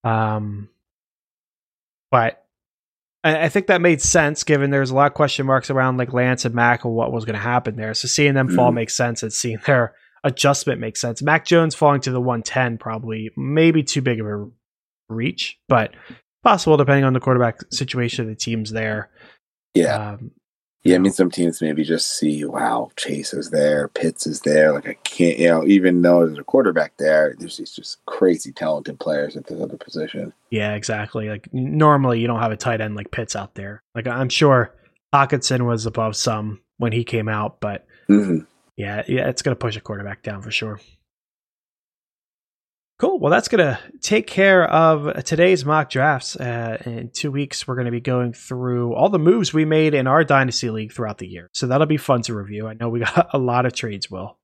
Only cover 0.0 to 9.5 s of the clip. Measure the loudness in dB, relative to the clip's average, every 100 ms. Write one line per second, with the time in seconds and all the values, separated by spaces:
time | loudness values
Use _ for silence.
0 | -2 -2 0 -4 -6 -10 -14 _ _ _
1 | _ _ _ _ _ _ _ _ _ _
2 | _ 0 0 -4 _ _ _ _ _ _
3 | _ _ 0 2 0 0 2 4 4 4
4 | 2 2 2 -2 0 2 2 0 0 2
5 | 2 2 0 0 0 0 0 0 0 0
6 | -2 0 0 0 -2 2 2 2 0 -2
7 | -2 -2 -4 -6 0 -2 -2 -6 -6 -6
8 | -4 2 2 4 2 4 4 2 -2 -2
9 | -2 -2 -6 -6 -6